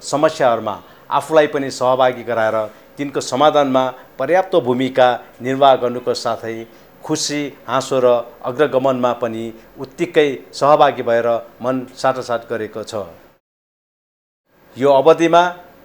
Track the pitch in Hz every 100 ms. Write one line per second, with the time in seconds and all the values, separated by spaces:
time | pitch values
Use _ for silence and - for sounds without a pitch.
0 | - 139 156 - 135 113 107 95 - -
1 | - 143 139 160 151 147 135 127 127 127
2 | 127 120 113 113 110 110 107 - - -
3 | 139 143 - 127 151 147 139 131 131 123
4 | - - 135 180 185 175 123 123 131 131
5 | 127 120 - - 120 135 139 127 123 123
6 | 123 117 120 110 113 113 113 - - _
7 | - 156 - 147 143 - - 131 131 135
8 | 123 120 - - 127 127 147 131 135 127
9 | 123 117 117 113 113 113 - - 135 -
10 | 175 165 147 127 - - 139 147 147 123
11 | 120 117 117 117 - - 120 131 123 -
12 | 131 127 117 117 - 113 107 110 104 110
13 | 90 80 _ _ _ _ _ _ _ _
14 | _ _ _ _ _ _ _ 117 139 139
15 | 143 156 165 170 180 175 - -